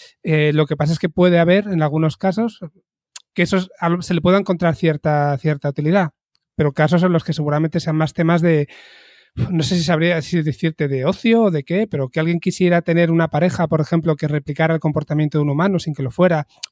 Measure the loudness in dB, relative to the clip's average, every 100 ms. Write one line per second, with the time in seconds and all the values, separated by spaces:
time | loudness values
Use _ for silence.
0 | -20 _ -2 0 2 0 0 -2 -2 -2
1 | -2 2 4 4 4 2 2 -2 0 0
2 | -2 0 -2 -2 -4 -6 -18 -20 _ _
3 | _ -20 -8 -2 0 0 -2 -4 -2 -2
4 | -2 0 2 2 0 0 -2 0 0 0
5 | 0 0 0 0 -2 -2 -4 -2 0 2
6 | 0 -6 _ _ _ -2 -2 0 2 2
7 | 2 0 -2 -4 -2 -2 -2 -2 -2 -2
8 | -2 0 0 2 2 2 0 -8 -20 -20
9 | -20 _ _ -6 -2 -2 0 -2 0 0
10 | 2 0 -2 -2 -2 -2 -4 -2 -2 0
11 | -2 0 2 2 2 0 -2 -4 -2 -4
12 | -4 -2 -2 -2 -2 0 2 2 2 2
13 | 2 2 0 0 0 0 0 0 0 0
14 | 0 -2 -2 -4 -4 -2 0 0 -2 -4
15 | -2 -2 0 0 0 0 0 -2 -4 -6
16 | -6 0 2 2 -4 _ -8